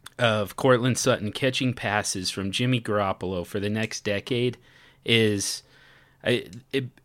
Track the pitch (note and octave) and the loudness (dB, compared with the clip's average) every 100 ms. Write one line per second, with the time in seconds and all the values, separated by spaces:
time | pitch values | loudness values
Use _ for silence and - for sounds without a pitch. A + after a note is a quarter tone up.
0 | - - A#2+ G#2+ G2 - C3+ B2 B2+ A#2 | -12 0 2 2 -2 2 4 6 4 2
1 | C3 A2+ G#2 - C3 B2+ B2+ - G#2 G#2 | 2 2 -2 -2 -2 0 -2 -2 0 0
2 | - G2 F#2 - F#2+ F#2+ B2 B2+ A2+ G#2 | 0 -4 -4 -4 -4 -2 0 0 0 0
3 | G2 F#2+ F#2 F#2 E2+ G#2 G2+ G#2+ A2 - | 0 -2 -4 -4 -4 -4 -2 -2 -4 -4
4 | D3 C#3+ - B2 B2 A#2+ _ - - _ | -4 -2 -2 -2 -2 -4 _ -20 -20 _
5 | - A#2 A2 G2+ - - - _ - - | 2 4 4 2 -2 -6 -12 _ -20 -20
6 | _ _ - A#2+ - A#2+ - C3+ B2+ - | _ _ -2 -2 -2 -16 -6 -4 -4 -8